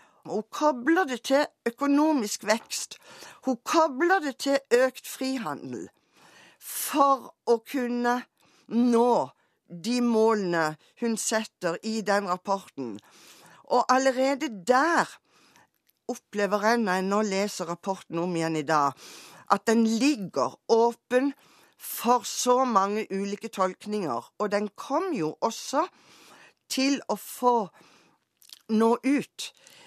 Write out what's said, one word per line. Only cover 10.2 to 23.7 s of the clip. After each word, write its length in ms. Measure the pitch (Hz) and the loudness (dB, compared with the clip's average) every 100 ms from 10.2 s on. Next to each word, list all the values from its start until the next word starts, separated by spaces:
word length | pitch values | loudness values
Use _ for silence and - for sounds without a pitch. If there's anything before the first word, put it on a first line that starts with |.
| 220 214 185 170 156 156 _ _ | 4 2 0 0 0 -4 _ _
hun 160 | 240 220 | -4 -2
setter 640 | - 220 220 _ 175 175 | -2 -4 -4 _ -6 -4
i 180 | 220 220 | -6 -4
den 280 | 196 202 202 | 0 0 0
rapporten. 680 | 180 - 196 - - 123 98 - - - - - - | -4 -2 -4 -6 -10 -10 -10 -16 -20 -20 -20 -20 -20
Og 200 | - 247 - | -2 0 4
allerede 640 | 262 269 254 269 277 302 208 170 | 4 4 2 0 0 -4 -2 2
der 420 | 247 320 320 165 - _ _ _ _ _ _ _ _ - | 4 4 2 0 -6 _ _ _ _ _ _ _ _ -10
opplever 580 | 240 - 202 202 208 214 | -10 -8 -4 0 2 2
jeg, 160 | 240 | 2
når 100 | 214 | 2
jeg 160 | 185 190 | 0 0
nå 140 | 208 | 0
leser 480 | 220 190 202 - 165 | 0 0 -2 -4 -8
rapporten 500 | 175 - 190 - 170 | -6 -6 -8 -6 -4
om 160 | 175 170 | -2 -2
igjen 220 | 160 160 | -2 -2
i 60 | 143 | 0
dag, 240 | 156 143 - - - - - - | 2 2 -2 -12 -20 -20 -18 -2
at 140 | 202 - | 0 2
den 200 | 226 226 | 2 2
ligger 720 | 226 277 254 190 - 123 - - | 2 2 0 -4 -2 -2 -4 0
åpen 640 | 226 233 233 _ 247 285 - _ _ _ _ | 4 4 0 _ 0 0 -4 _ _ _ _
for 480 | - - 233 247 - | -14 -4 0 0 0
så 360 | - 247 247 | -4 2 2
mange 420 | 254 214 196 208 208 | 4 2 0 -2 -4
ulike 380 | 190 202 202 226 | -4 -6 -8 -10
tolkninger, 800 | - 185 | -4 -4